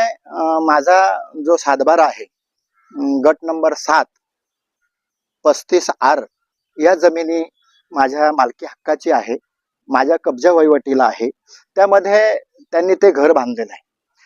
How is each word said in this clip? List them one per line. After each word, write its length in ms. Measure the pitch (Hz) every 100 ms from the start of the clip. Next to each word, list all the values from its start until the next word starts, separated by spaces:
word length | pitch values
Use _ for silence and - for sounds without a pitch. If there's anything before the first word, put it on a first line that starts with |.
| 226 - _
अ, 320 | 170 160 160
माझा 580 | 160 151 143 185 190 185 - 160 147
जो 100 | 165
सातबारा 480 | - 139 135 165
आहे, 200 | 151 117 107 _ _ _ _ _ _ 151
अं, 240 | 139 139
गट 120 | 135 160
नंबर 320 | 165 160 160 151
सात, 280 | - 156 131 _ _ _ _ _ _ _ _ _ _ _ _ _
पस्तीस 460 | 151 143 - 180 - 147
आर 200 | 127 147 110 _ _ _ _ -
या 100 | 156
जमिनी 540 | 185 170 165 160 165 165 _ _ _ _
माझ्या 420 | 156 165 143 151
मालकी 340 | 151 123 - 107
हक्काची 440 | - - 151 -
आहे, 280 | 139 107 120 _ _ _ _ _
माझ्या 280 | 131 135 160
कब्जा 280 | - 127 160
वहिवटीला 520 | 170 156 147 139 135
आहे. 260 | 120 107 117 - _ - _
त्यामध्ये 640 | - 202 196 190 208 214 208 - _ _
त्यांनी 220 | 165 175
ते 160 | 185 202
घर 220 | 143 147
बांधलेलं 400 | 156 123 117 110
आहे. 140 | - _ _ _ _